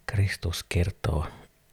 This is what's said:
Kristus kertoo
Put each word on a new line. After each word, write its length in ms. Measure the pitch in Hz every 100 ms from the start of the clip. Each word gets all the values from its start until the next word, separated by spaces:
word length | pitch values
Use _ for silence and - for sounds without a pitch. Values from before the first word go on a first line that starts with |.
| -
Kristus 580 | 101 98 - 87 87 -
kertoo 580 | 90 87 - - 78 85 - - _ -